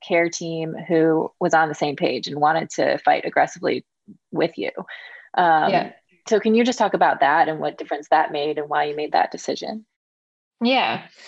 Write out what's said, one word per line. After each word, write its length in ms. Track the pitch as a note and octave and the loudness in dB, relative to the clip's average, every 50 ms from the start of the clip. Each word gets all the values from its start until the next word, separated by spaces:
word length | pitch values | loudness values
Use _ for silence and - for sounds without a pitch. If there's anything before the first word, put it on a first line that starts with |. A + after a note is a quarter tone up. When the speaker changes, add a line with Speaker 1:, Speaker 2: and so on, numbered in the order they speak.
Speaker 1:
care 280 | - - F#3+ E3+ E3+ E3+ | -4 0 0 2 2 0
team 440 | E3 - F3 E3 E3 D#3+ D#3+ D#3+ D#3+ - D#3+ - | -2 -6 -8 -6 -6 -6 -6 -6 -8 -10 -4 0
who 420 | F3 D#3+ D#3+ E3 D#3+ D#3+ - - - _ | 2 4 4 4 4 2 0 -4 -4 _
was 140 | F3+ F3 | 0 2
on 160 | E3 D#3+ D#3+ D#3 | 4 4 2 2
the 60 | D3+ | 0
same 220 | - - D3 C#3+ | -2 -2 -4 -2
page 320 | - F3 C3+ B2+ B2 - E3+ | -2 -2 -2 -2 -2 -6 -8
and 120 | D3 D3 | -2 0
wanted 300 | D3 D3+ D#3+ E3 E3 D#3+ | 2 2 2 0 -2 -4
to 260 | - - C#3 C#3 C#3 C#3+ - | -2 0 0 0 0 2 2
fight 220 | D3 D3 - - | 2 2 2 0
aggressively 580 | D3 - D3 B2 - - F3 F#3 D#3 C3+ B2+ - _ _ _ _ - - - _ _ | -2 0 0 0 0 -2 -4 -4 -4 -4 -4 -6 _ _ _ _ -20 -20 -20 _ _
with 240 | - D#3 D#3 E3 - | -2 -2 -2 -2 -2
you. 140 | - - - - - F#3 - - - - - - - - _ - | -6 -8 -8 -8 -10 -14 -14 -16 -18 -18 -20 -20 -20 -20 _ -2
Um, 360 | - F3+ E3+ D#3+ D#3 D3+ - | 0 2 4 4 4 4 2
Speaker 2:
Yeah. 220 | - E3+ - - - _ _ _ _ _ _ | 2 0 0 -2 -8 _ _ _ _ _ _
Speaker 1:
so 120 | - A3+ G3+ | 0 0 2
can 160 | - A3+ A3 | 4 4 4
you 80 | A#3 | 4
just 160 | A#3+ B3+ B3 - | 2 2 2 0
talk 140 | A3+ G3 | 0 0
about 280 | - F3+ F3+ D#3 C#3 - | 2 2 4 2 2 2
that 280 | - C#3 D3 E3 - D#3 | 2 2 4 4 2 2
and 100 | D#3+ D3+ | 0 -2
what 200 | D3 D3 C#3+ - | -4 -6 -6 -8
difference 300 | - - D#3+ C#3+ - - | -8 -8 -8 -8 -2 0
that 240 | D#3+ D#3 D#3 D3+ | 2 2 2 0
made 260 | D3+ D3 C#3+ D3+ D3+ D3+ | -2 -4 -4 -2 -4 -4
and 100 | D3 D3 | -6 -2
why 160 | D3 D3+ D3 | -2 -2 -2
you 100 | D3+ D3 | -2 -4
made 180 | D3+ D3+ D3 | -6 -6 -2
that 180 | - E3 - - | 0 0 0 0
decision? 560 | - E3+ - - - - - - G#3+ A3 A3 _ _ _ _ _ _ _ _ _ _ _ _ _ _ _ | -2 -8 -8 -8 -6 -6 -8 -10 -10 -12 -14 _ _ _ _ _ _ _ _ _ _ _ _ _ _ _
Speaker 2:
Yeah. 460 | A#3 A#3+ C4 B3+ F#3+ A2+ A#2 E3 - - _ - - | 0 2 2 2 2 0 -2 -4 -8 -14 _ -20 -20